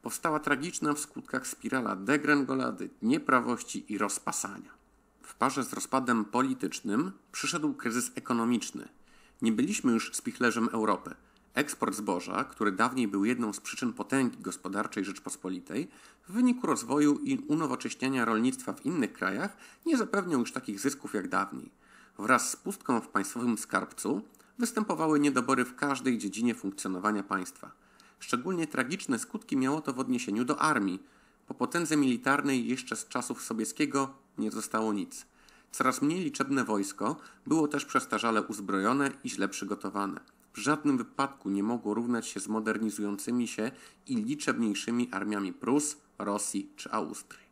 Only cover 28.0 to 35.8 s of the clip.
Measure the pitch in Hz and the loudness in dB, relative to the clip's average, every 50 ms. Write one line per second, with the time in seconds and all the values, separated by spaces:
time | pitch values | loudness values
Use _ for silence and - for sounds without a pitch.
28 | - - _ _ - - - 247 127 175 190 170 165 151 - 131 127 123 165 208 | -20 -20 _ _ -6 -4 -2 -2 0 -2 -2 -2 -2 -2 -2 -2 -2 -2 -2 -6
29 | - - 131 110 - - - 220 - - 147 139 127 131 143 160 151 - 131 123 | -2 -2 -2 -2 -2 -6 -8 -10 -6 -2 0 2 2 2 0 0 -2 -4 -4 -4
30 | 131 113 127 120 - - 98 110 123 123 147 143 - 156 151 123 101 95 90 95 | -2 0 0 -2 0 -2 0 0 0 0 0 2 2 2 4 2 2 0 -2 -4
31 | - - _ - _ _ _ _ _ _ 123 - 123 123 - 170 175 151 156 151 | -8 -16 _ -20 _ _ _ _ _ _ -6 -4 -4 -2 0 -2 0 2 2 4
32 | 143 131 123 117 - 135 139 143 139 143 135 127 113 113 123 131 - - 120 113 | 4 4 2 2 4 2 2 4 4 2 2 2 2 0 -2 -4 -4 -6 -6 -8
33 | - - - 131 120 - - - - - - 110 110 - - - 151 139 127 139 | -8 -6 -6 -6 -4 -4 -8 -8 -6 -6 -4 -2 -2 -4 -2 -2 -2 0 2 0
34 | 139 131 - - _ _ _ - 110 107 104 110 110 - - 113 110 110 104 101 | 0 0 -4 -14 _ _ _ -4 -4 -2 -2 -4 -8 -2 -2 0 0 2 0 0
35 | 92 - - - - _ _ _ _ - - - _ _ - - | -2 -6 -8 -16 -18 _ _ _ _ -20 -20 -20 _ _ -4 0